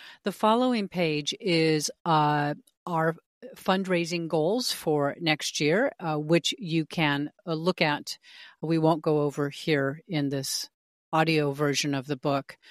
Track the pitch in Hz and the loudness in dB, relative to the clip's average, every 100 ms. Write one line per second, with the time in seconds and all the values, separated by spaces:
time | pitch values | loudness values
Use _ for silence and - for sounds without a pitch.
0 | - - 202 - 214 226 254 240 196 180 | -20 -10 -8 0 2 4 2 0 -2 -2
1 | 165 151 147 - 202 165 160 156 - - | 0 0 -4 -4 0 2 4 2 -2 -4
2 | 170 160 147 147 147 151 _ _ - 165 | 0 2 4 2 0 -4 _ _ -4 0
3 | 160 165 _ _ 247 - - 190 185 180 | 0 -2 _ _ -20 -6 0 0 2 0
4 | 165 170 165 160 156 240 247 - - 151 | 0 -4 -2 0 0 0 -2 -4 0 0
5 | 143 - 165 151 - - 151 185 269 - | 0 0 -2 -2 -4 -2 2 2 0 -4
6 | 175 151 151 170 - - 180 165 151 - | -4 -4 2 2 2 -4 -4 -2 -2 0
7 | 151 143 147 - - 160 165 - 160 147 | 2 2 -2 -8 -6 -2 -2 0 0 0
8 | - - - - - - 156 165 160 165 | -6 -14 -16 -20 -20 -10 -2 4 4 4
9 | 160 151 147 143 143 - - 147 139 156 | 2 2 0 -2 -4 -4 -2 0 0 -4
10 | - 156 143 139 135 - - _ _ _ | -6 -4 -2 -2 -4 -6 -8 _ _ _
11 | _ 160 160 156 147 139 147 135 147 139 | _ 0 2 2 2 0 0 0 -2 -4
12 | 131 139 151 139 - - - | -4 -4 -2 -2 -4 -14 -20